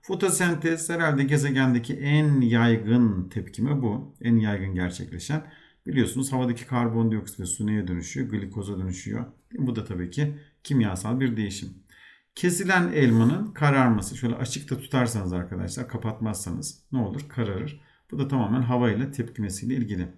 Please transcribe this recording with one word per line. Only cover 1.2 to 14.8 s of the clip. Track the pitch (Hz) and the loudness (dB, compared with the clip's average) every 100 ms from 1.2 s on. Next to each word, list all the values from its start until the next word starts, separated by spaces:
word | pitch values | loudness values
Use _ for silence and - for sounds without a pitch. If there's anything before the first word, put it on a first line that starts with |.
gezegendeki | 139 147 143 135 131 120 117 | 2 2 2 4 4 2 0
en | 135 143 151 151 139 | -4 2 4 6 4
yaygın | 120 117 117 113 104 123 117 95 90 | 6 6 6 4 4 4 6 2 -4
tepkime | 107 92 - 127 143 | -6 -8 -4 0 0
bu. | 120 110 135 - | 0 -2 -8 -6
En | 117 113 | 2 4
yaygın | 107 101 98 | 4 0 -2
gerçekleşen. | 92 90 - 90 87 - 151 - - _ _ - | -2 -2 -4 -10 -10 -4 -6 -6 -20 _ _ -2
Biliyorsunuz | 135 113 131 135 | 0 2 0 -2
havadaki | 131 123 117 - | 0 0 -2 -2
karbondioksit | 123 117 113 113 107 95 - | 0 2 2 2 0 -4 -10
ve | 92 | -8
su | - 107 | -4 0
neye | 107 90 | 0 -2
dönüşüyor? | 87 85 139 131 | -4 -6 -6 -4
Glikoza | 104 98 107 95 95 | -4 -6 -8 -6 -4
dönüşüyor. | 92 92 104 107 117 - _ 240 | -4 -6 -6 -8 -8 -14 _ -4
Bu | 127 113 | -2 -2
da | |
tabii | 107 90 90 | -6 -6 -6
ki | - 147 147 - _ | -2 -4 -4 -16 _
kimyasal | - 139 107 92 107 127 | -2 2 2 0 -2 0
bir | 131 113 | 0 0
değişim. | 101 - - - _ - - _ _ | -4 -4 -12 -16 _ -20 -20 _ _
Kesilen | - 180 180 190 185 175 | -4 -2 0 2 2 4
elmanın | 156 127 113 113 180 214 | 4 6 6 6 2 -4
kararması. | - 147 139 127 107 90 - | 2 4 6 4 4 0 -4
Şöyle | 120 | -4
açıkta | 120 120 147 - | -2 -4 -6 -6
tutarsanız | 127 | -8